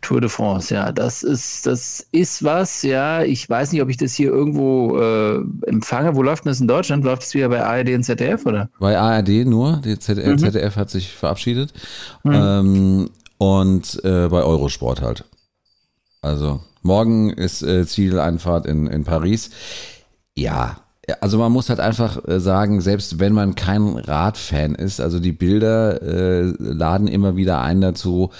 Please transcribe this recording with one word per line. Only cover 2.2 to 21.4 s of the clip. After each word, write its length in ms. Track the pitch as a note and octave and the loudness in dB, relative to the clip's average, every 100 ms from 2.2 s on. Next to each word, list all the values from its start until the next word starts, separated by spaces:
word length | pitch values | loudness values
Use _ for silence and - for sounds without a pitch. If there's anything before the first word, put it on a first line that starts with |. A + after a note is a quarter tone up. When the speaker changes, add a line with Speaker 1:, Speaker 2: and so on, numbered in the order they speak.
| F3+ - | 0 -2
Speaker 1:
was, 400 | D3+ E3 F#3 - | -2 0 -2 -4
ja. 400 | C#3 C3 C#3+ E3 | -2 0 0 0
Ich 260 | D#3 B2 - | 0 -2 -2
weiß 220 | A#2 C#3 | -2 0
nicht, 100 | D#3 | -2
ob 80 | C3 | -2
ich 80 | B2+ | -2
das 160 | C3+ | -4
hier 160 | - C#3 | 0 0
irgendwo, 640 | B2+ D3 D3 C3+ C3 A#2+ - | 2 0 0 2 2 2 2
äh, 440 | A#2 A2 G#2+ G#2 - - - | 2 2 0 0 -4 -6 -2
empfange. 500 | A2 - B2 D#3 C#3+ | -2 -2 0 0 2
Wo 60 | |
läuft 240 | C3+ D#3+ D#3 | 2 0 -2
denn 60 | |
das 100 | B2+ | 0
in 60 | B2 | 2
Deutschland? 360 | C3+ F3+ C#3+ | 2 2 0
Läuft 200 | C3+ B2+ | 0 -2
das 100 | - | -2
wieder 160 | C#3 C3 | 0 0
bei 160 | A#2+ A2 | 2 0
A 120 | A#2+ | 0
R 60 | |
D 120 | B2 B2+ | 0 0
und 80 | |
Z 160 | B2 A#2 | 0 -2
D 80 | B2 | 0
F, 180 | A3 - | 0 0
oder? 240 | G#2+ G#2 _ | -2 -4 _
Speaker 2:
Bei 200 | F#2+ G#2 | 0 2
A 160 | A2 A2 | 2 2
R 80 | |
D 220 | G2 G#2 B2+ | 4 4 4
nur. 360 | A2+ C3 D#3+ | 4 2 0
Die 140 | C3 G#2+ | -2 -4
Z 200 | - G#2 | -2 0
D 40 | |
F, 120 | - | 2
Speaker 1:
Mhm. 40 | C#3+ | 4
Speaker 2:
Z 160 | D#3+ | 4
D 60 | G#2 | 2
F 160 | G2+ G2+ | -2 -2
hat 160 | G2+ | -4
sich 200 | G2 F2+ - | -4 -8 -4
verabschiedet. 580 | D#2 G2+ - A#2+ C#3+ - - - - - | -4 -2 -2 -2 -4 -8 -18 -16 -16 -6
Speaker 1:
Mhm. 80 | D3 | 0
Speaker 2:
Ähm, 760 | C#3+ G2+ G2 G2 G2 F#2+ F#2+ F#2 - - _ | 2 4 4 4 4 4 2 0 -8 -20 _
und, 600 | G2 G2 F#2+ F#2+ - - | 2 4 4 2 0 -6
äh, 240 | F#2 F#2 F2 | 0 2 2
bei 160 | F2 | 2
Eurosport 580 | C#2+ D#2+ C#2+ - A#1+ B1 | 2 2 0 -2 -4 -2
halt. 240 | B1 A1+ - _ _ _ _ _ _ _ _ _ | -4 -6 -10 _ _ _ _ _ _ _ _ _
Also 380 | D2 D2 D2 C#2+ - _ | -4 -2 -2 -4 -8 _
morgen 480 | F2+ F#2+ A2+ A2+ G#2+ | 0 2 4 2 2
ist, 320 | - F#2 - | 0 -4 -4
äh, 240 | - F#2 F2 | 0 2 0
Zieleinfahrt 800 | - G2 F#2 D#2 E2+ E2+ E2+ - | 0 2 2 0 -2 0 -2 0
in, 180 | D2+ D2+ | -2 0
in 180 | D2+ | -2
Paris. 460 | D2 D#2+ E2+ A2+ - - - - - - _ _ _ - | -2 0 0 -2 -4 -14 -14 -14 -14 -20 _ _ _ -6
Ja, 420 | B1+ - A#1+ F#2+ _ _ - A2 | -4 -2 -4 -8 _ _ -10 -4
also 180 | G#2 | 0
man 120 | A2 | 2